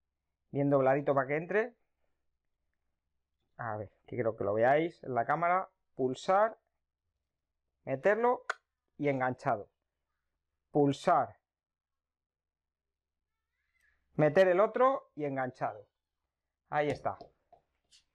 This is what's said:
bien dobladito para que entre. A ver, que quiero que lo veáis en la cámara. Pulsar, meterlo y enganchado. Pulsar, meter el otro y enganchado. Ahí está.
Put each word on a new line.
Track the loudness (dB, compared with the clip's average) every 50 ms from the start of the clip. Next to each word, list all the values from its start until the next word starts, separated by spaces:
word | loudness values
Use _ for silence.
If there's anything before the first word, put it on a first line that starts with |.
| _ _ _ _ _ _ _ _ _ _
bien | -4 -2 0 2
dobladito | 2 4 4 4 2 2 0 0 0
para | 0 0
que | -2 -4
entre. | -6 -4 -2 -2 -2 -2 -4 -8 _ _ _ _ _ _ _ _ _ _ _ _ _ _ _ _ _ _ _ _ _ _ _ _ _ _ _ _ _ _ _ _ _ _ _ _
A | -12 -8 -8 -8
ver, | -8 -10 -12 _ _ _
que | -10 -6
quiero | -4 -4 -4 -4
que | -4 -4
lo | -2 0
veáis | 2 2 4 2 2 0 -2 -6 _
en | -10 -6 -4
la | -4 -2
cámara. | -2 -2 -2 0 0 0 -2 -2 -6 _ _ _ _ _
Pulsar, | -4 -2 -2 -4 -4 -2 0 2 2 2 0 -2 _ _ _ _ _ _ _ _ _ _ _ _ _ _ _ _ _ _ _ _ _ _ _ _ _ -10
meterlo | -8 -6 -2 0 0 0 2 0 0 -2 -2 -6 -12 -12 -12 _ _ _ _ _ _ _
y | -4 -2 -2
enganchado. | -2 0 -2 -4 -4 -4 -4 -4 -4 -4 -6 -14 _ _ _ _ _ _ _ _ _ _ _ _ _ _ _ _ _ _ _ _
Pulsar, | 0 2 2 2 2 0 0 2 2 2 2 -2 -6 _ _ _ _ _ _ _ _ _ _ _ _ _ _ _ _ _ _ _ _ _ _ _ _ _ _ _ _ _ _ _ _ _ _ _ _ _ _ _ _ _ _ _ _ _ _ _ _ _ _ _ _ _ _ _ _
meter | 0 2 4 6 6 4 6
el | 4 4
otro | 2 2 2 2 2 2 2 0 -6 _ -10
y | -8 -6
enganchado. | -6 -4 -4 -6 -6 -6 -6 -6 -6 -8 -10 -18 _ _ _ _ _ _ _ _ _ _ _ _ _ _ _ _ -6
Ahí | -4 -2 -2 -2
está. | -2 -4 -6 -8 -8 -8 -14 -20 _ _ _ _ -20 -20 _ _ _ _ _ _ _ -20 _ _